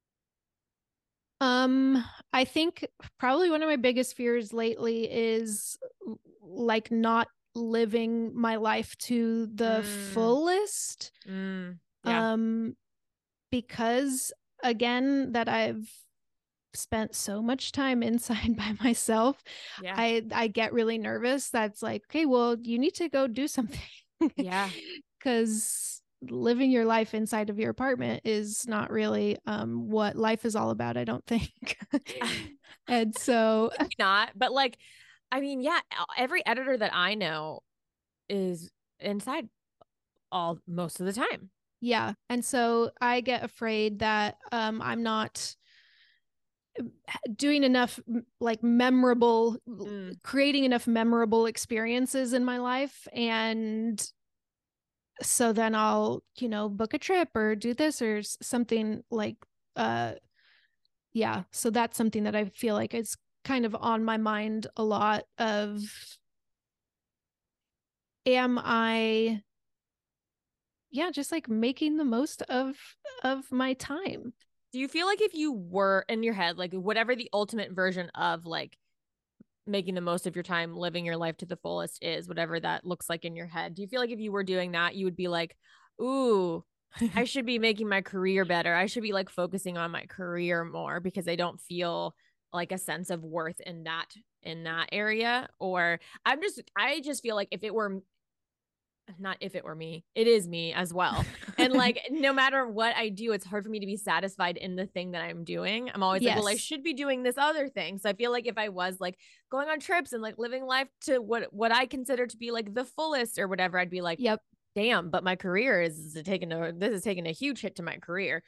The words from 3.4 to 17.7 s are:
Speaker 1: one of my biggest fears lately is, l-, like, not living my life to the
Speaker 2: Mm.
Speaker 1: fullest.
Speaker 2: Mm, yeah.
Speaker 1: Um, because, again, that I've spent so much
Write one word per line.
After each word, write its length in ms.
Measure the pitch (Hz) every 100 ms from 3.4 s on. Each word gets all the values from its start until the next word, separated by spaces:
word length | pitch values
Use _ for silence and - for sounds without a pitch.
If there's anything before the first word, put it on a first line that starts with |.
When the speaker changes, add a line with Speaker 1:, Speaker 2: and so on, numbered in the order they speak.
| 359
Speaker 1:
one 120 | 311
of 60 | 311
my 80 | 294
biggest 400 | 247 247 254 -
fears 360 | 240 240 208
lately 580 | 226 226 226 233 226 220
is, 640 | 233 226 226 226 208 - - 508 - 349
l-, 120 | 220 _ -
like, 500 | 175 190 233 220 220
not 380 | 226 226 226 - _ _
living 800 | 233 233 226 226 233 226 233 226
my 220 | - 226 220
life 400 | 220 220 220 -
to 480 | - 240 226 226 226
the 360 | 214 226 220
Speaker 2:
Mm. 20 |
Speaker 1:
fullest. 1300 | 208 202 196 196 226 262 330 370 415 - - - - - -
Speaker 2:
Mm, 540 | 190 190 190 180 175 _ _
yeah. 220 | 233 226
Speaker 1:
Um, 520 | 226 226 226 226 226 - _ _ _ _ _ _ -
because, 800 | 254 220 - 226 240 277 254 - - _ -
again, 680 | 247 226 240 247 269 277 262
that 160 | 233 226
I've 420 | 226 220 220 214 - - _ _ _ _ _ _
spent 400 | - - 220 214
so 280 | - - 202
much 300 | 233 262 -